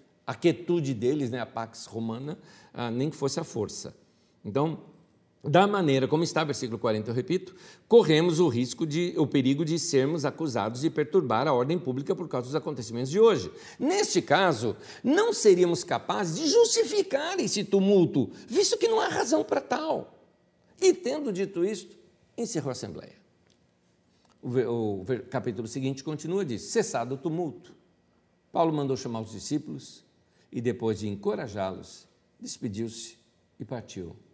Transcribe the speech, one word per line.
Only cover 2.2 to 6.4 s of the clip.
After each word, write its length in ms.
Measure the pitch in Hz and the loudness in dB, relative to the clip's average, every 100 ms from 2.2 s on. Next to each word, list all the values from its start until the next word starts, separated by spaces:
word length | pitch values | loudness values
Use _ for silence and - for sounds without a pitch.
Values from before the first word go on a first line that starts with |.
| 143 - - - - | -10 -12 -16 -20 -16
ah, 160 | - 120 | -8 -4
nem 220 | 117 147 | -2 -4
que 60 | 151 | -2
fosse 240 | 139 165 | -4 -4
a 40 | |
força. 480 | 160 113 95 - - - _ _ _ _ | -6 -4 -6 -8 -14 -18 _ _ _ _
Então, 340 | - 131 160 151 - - _ _ _ _ | -4 0 0 -4 -14 -20 _ _ _ _
da 240 | - 165 202 | 4 6 6
maneira 400 | 202 160 135 127 | 4 4 4 2
como 160 | 156 | 2
está, 220 | 165 156 | 0 0